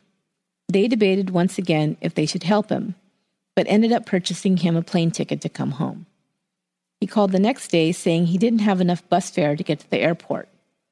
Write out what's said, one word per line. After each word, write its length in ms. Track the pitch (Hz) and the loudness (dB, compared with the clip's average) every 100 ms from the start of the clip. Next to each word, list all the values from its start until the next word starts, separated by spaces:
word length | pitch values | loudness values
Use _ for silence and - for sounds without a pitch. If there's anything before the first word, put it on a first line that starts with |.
| _ _ _ _ _ _ - | _ _ _ _ _ _ -2
They 220 | 190 226 | 0 2
debated 400 | 233 196 190 190 | 2 2 2 0
once 280 | 180 180 - | 0 0 -2
again 380 | 175 156 151 - | 0 0 0 -2
if 120 | 170 | -6
they 120 | - 156 | -2 -2
should 180 | 180 | -2
help 260 | 165 214 208 | 0 0 0
him, 260 | - - 180 _ _ _ _ _ - | -4 -6 -10 _ _ _ _ _ -2
but 100 | - | 2
ended 240 | 208 226 | 4 4
up 120 | 233 233 | 0 0
purchasing 520 | 185 - 170 196 185 | -4 -2 -4 0 0
him 180 | 170 165 | 2 0
a 60 | |
plane 260 | 165 180 165 | 0 0 0
ticket 300 | - 156 156 | -2 -4 -6
to 80 | 139 | -8
come 220 | - 135 | -6 -6
home. 340 | 139 139 110 - _ _ _ _ _ _ _ _ - | -4 -6 -8 -18 _ _ _ _ _ _ _ _ -8
He 80 | 196 | -4
called 240 | 214 202 | 0 2
the 80 | 190 | 2
next 320 | 208 262 - | 0 0 -2
day 220 | 170 160 | 0 2
saying 320 | 165 190 165 175 | 0 0 2 2
he 120 | 180 | 2
didn't 300 | 226 226 208 | 2 2 2
have 140 | 185 | 2
enough 260 | 180 175 - | 2 0 0
bus 220 | 180 - | -2 0
fare 260 | - 147 147 | -2 -2 -2
to 80 | |
get 160 | 180 147 | -4 -6
to 100 | - | -4
the 120 | - | -2
airport. 480 | 139 170 - 143 - _ _ _ _ | 0 -2 -6 -8 -10 _ _ _ _